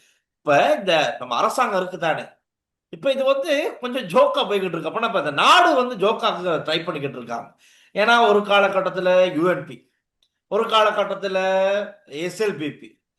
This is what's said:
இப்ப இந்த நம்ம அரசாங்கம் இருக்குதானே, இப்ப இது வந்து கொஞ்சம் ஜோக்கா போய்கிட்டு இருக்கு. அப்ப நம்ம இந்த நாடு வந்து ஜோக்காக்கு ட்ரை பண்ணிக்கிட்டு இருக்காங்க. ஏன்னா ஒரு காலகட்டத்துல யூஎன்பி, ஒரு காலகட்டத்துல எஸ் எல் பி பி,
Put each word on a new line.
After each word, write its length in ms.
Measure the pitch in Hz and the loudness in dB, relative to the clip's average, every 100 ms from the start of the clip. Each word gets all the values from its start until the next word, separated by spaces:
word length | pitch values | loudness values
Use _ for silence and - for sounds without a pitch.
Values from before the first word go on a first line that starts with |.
| _ _ _ _ | _ _ _ _
இப்ப 360 | 147 143 254 294 | 2 4 4 2
இந்த 380 | 190 160 139 - | 2 2 2 -2
நம்ம 180 | 123 120 | -4 -2
அரசாங்கம் 460 | 214 262 240 190 | 0 0 0 -2
இருக்குதானே, 540 | 180 180 165 143 - _ _ _ _ _ _ | -4 -4 -4 -4 -8 _ _ _ _ _ _
இப்ப 220 | 165 269 | -6 -2
இது 120 | 269 | 0
வந்து 520 | 269 277 349 285 339 - | 2 0 0 -2 -2 -6
கொஞ்சம் 260 | 247 254 185 | -8 -6 0
ஜோக்கா 300 | 175 277 285 | 4 4 2
போய்கிட்டு 280 | 196 202 | -2 -2
இருக்கு. 220 | 185 165 156 | -2 -6 -6
அப்ப 140 | 190 | -4
நம்ம 180 | 226 196 | -2 -2
இந்த 120 | 147 | -2
நாடு 440 | 147 233 349 349 | 2 4 6 4
வந்து 320 | 269 247 220 196 | 2 0 0 0
ஜோக்காக்கு 460 | 208 220 180 180 | 0 -2 -2 -2
ட்ரை 320 | 156 - 160 | -4 -2 -4
பண்ணிக்கிட்டு 320 | 165 151 139 123 | -4 -6 -8 -10
இருக்காங்க. 420 | 117 117 - _ _ _ _ | -10 -10 -12 _ _ _ _
ஏன்னா 340 | 185 214 240 214 | -2 2 4 4
ஒரு 100 | 208 | 4
காலகட்டத்துல 720 | 202 202 196 190 180 185 180 180 185 | 2 2 2 0 -2 -2 2 4 2
யூஎன்பி, 560 | 151 180 170 131 117 _ _ _ _ _ _ _ | 2 0 0 -6 -16 _ _ _ _ _ _ _
ஒரு 160 | 202 | -4
காலகட்டத்துல 720 | 226 214 214 208 190 196 196 190 190 190 190 202 196 - | 0 2 2 2 -2 -4 -4 -2 0 2 2 0 -4 -10
எஸ் 380 | _ 143 175 170 | _ -8 -8 -2
எல் 140 | 214 147 | -2 -2
பி 160 | 147 | -6
பி, 300 | 139 107 _ _ | -10 -16 _ _